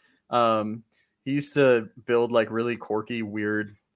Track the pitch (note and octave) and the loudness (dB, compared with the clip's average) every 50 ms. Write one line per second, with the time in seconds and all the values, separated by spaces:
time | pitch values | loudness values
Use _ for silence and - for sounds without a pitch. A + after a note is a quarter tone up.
0 | _ _ _ _ _ - B2+ A#2+ A#2+ A2+ A2 A2 G#2+ G#2+ G#2+ A2+ - _ _ _ | _ _ _ _ _ -4 0 2 2 2 2 0 -2 -4 -8 -10 -14 _ _ _
1 | _ _ _ _ - C3+ C#3 C#3+ C#3+ - - D3 C#3 C3 B2 A#2 A2 - - - | _ _ _ _ -6 -4 -4 -2 -2 0 2 4 6 6 6 4 2 -4 -14 -12
2 | - - A#2+ A#2 A#2 A2+ A#2 A#2 A2 G#2 A2 A2+ A2+ A#2+ A#2 A2+ - - G#2+ G#2+ | -4 0 0 2 2 2 2 2 0 0 -2 -4 -2 -4 -4 -6 -6 -4 -4 -4
3 | G#2+ - A#2+ A#2 A2 G#2 G2+ G#2+ G#2 G#2 G#2+ G#2+ G#2+ G#2 G#2 _ _ _ _ | -4 -4 -8 -8 -8 -8 -6 -6 -4 -2 -2 -2 -4 -6 -10 _ _ _ _